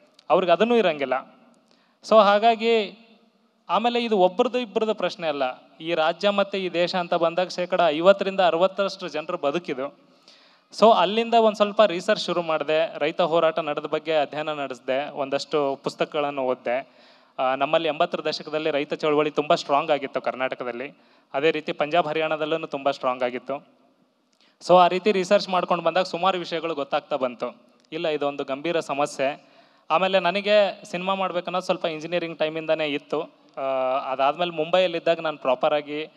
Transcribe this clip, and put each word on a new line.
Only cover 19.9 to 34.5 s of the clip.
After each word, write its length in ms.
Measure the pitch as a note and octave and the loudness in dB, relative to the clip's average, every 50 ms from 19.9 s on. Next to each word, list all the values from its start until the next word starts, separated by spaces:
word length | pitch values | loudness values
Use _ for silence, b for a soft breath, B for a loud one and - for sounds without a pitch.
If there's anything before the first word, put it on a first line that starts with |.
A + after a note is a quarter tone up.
ಆಗಿತ್ತು 300 | D3 C#3 C3+ C3+ - C3 | -2 -2 -2 -4 -6 -4
ಕರ್ನಾಟಕದಲ್ಲಿ, 760 | - B2 A#2 B2 C3 C3 - - C3+ B2 A#2 A#2+ B2+ C#3+ - b b b b b b b - | -4 -4 -4 -4 -4 -6 -6 -6 -8 -8 -8 -8 -10 -12 -14 b b b b b b b -4
ಅದೇ 180 | C#3 C#3+ D#3+ | 0 0 2
ರೀತಿ 200 | D#3 D#3 D3+ - | 0 0 -4 -6
ಪಂಜಾಬ್ 360 | E3 - D3+ D3 D3+ F3 F3 | -4 -4 -2 0 2 0 2
ಹರಿಯಾಣದಲ್ಲೂ 600 | D3+ D3+ D#3+ D#3 D#3 D#3 D3+ D#3 D3+ D#3+ D#3+ D#3+ | 2 0 -2 -2 -2 -2 -2 -2 -2 -2 -4 -4
ತುಂಬಾ 240 | - - C#3 C3+ C#3 | -6 -8 -4 -2 -2
strong 320 | C#3 - - C3 B2+ B2+ B2 | -4 -2 -2 -4 -2 -2 -4
ಆಗಿತ್ತು. 440 | B2 B2 B2 B2 - C3+ D3 F3 _ _ _ _ _ _ _ _ _ _ _ _ _ b b b b b b | -4 -4 -6 -8 -8 -10 -10 -10 _ _ _ _ _ _ _ _ _ _ _ _ _ b b b b b b
So 160 | - - F3 | 2 6 8
ಆ 100 | F3+ F3+ | 8 8
ರೀತಿ 240 | E3+ F3+ F#3 F3+ A3 | 6 4 2 0 2
research 380 | G3+ F#3+ F3+ F3+ G#3 G3+ - F#3 | 2 2 2 2 2 2 2 2
ಮಾಡ್ಕೊಂಡು 340 | F#3+ F3+ F3 - F#3 E3+ E3+ | -2 0 0 0 0 0 0
ಬಂದಾಗ 200 | E3 D#3+ F#3 F3+ | 0 0 0 -2
ಸುಮಾರು 340 | F3 - E3+ F3 F#3+ F#3 | -2 -2 0 0 0 0
ವಿಷಯಗಳು 380 | F3+ E3+ - E3+ E3 D3+ E3 - | 0 -4 -6 -6 -6 -4 -4 -4
ಗೊತ್ತಾಗ್ತಾ 400 | C#3 C#3 - - D3+ - - D3+ | -4 -4 -2 -4 -4 -4 -4 -4
ಬಂತು, 460 | C#3 C3 B2 A#2+ A2+ B2 A#2+ A2 - _ _ _ _ _ - | -2 -2 -4 -4 -6 -8 -10 -10 -12 _ _ _ _ _ -12
ಇಲ್ಲ 160 | D#3 D#3+ F3 | -10 -6 -4
ಇದೊಂದು 360 | E3 D3+ D3 C#3+ C#3+ C#3+ C#3+ - | -2 -2 -2 -2 -4 -4 -4 -6
ಗಂಭೀರ 360 | C3 C3+ C#3 D3 E3 E3 E3 | -6 -6 -6 -4 -2 -2 -2
ಸಮಸ್ಯೆ. 680 | D3 - C#3+ C#3 D3 C#3+ - - C#3 C3+ D3+ D3+ b b b b b b b b b b | -2 -2 -2 -2 -2 -2 -2 -2 -2 -2 -2 -6 b b b b b b b b b b
ಆಮೇಲೆ 300 | D#3 E3 F#3 F#3+ F#3+ F#3+ | 0 2 2 2 2 2
ನನಗೆ 680 | F3+ F3 F3+ G3+ G3 G3+ G#3 G#3 G3+ F#3 - - - | 2 2 -2 -2 0 2 4 4 4 2 -2 -8 -14
ಸಿನಿಮಾ 280 | - - F3 F3+ F#3+ F#3+ | -10 -8 -6 -4 -4 -4
ಮಾಡ್ಬೇಕನ್ನೋದು 520 | F#3+ F#3+ F3+ E3+ F3 E3+ F3 F3 F#3 F3+ | -2 -2 -4 -4 -4 -6 -4 -6 -4 -2
ಸ್ವಲ್ಪ 200 | - F#3 F#3 F3+ | -2 -4 -2 -2
engineering 540 | E3+ D#3+ D#3 D3+ E3 F3 F3 E3 E3 E3 D3+ | -6 -6 -6 -8 -4 -4 -4 -4 -4 -4 -4
ಟೈಮಿಂದನೇ 480 | D#3+ D#3 D#3 D#3+ D#3+ D#3 D#3+ D#3 D#3 | -4 -4 -4 -4 -2 -2 -2 -2 -2
ಇತ್ತು. 520 | D3+ C#3+ D3 D3 - - D3 E3 - _ _ _ _ - | -4 -4 -6 -6 -4 -6 -6 -6 -8 _ _ _ _ -10
ಆ, 40 | D#3 C#3 C3+ C3+ C3 C3 B2+ B2+ C#3 C3+ C3+ | -8 -4 -2 -2 0 0 0 -2 -2 -2 -4
ಅದಾದ್ಮೇಲೆ 400 | C3 C3 C3+ C#3 D3 E3 F3 F3 | -2 2 2 2 2 0 -2 -4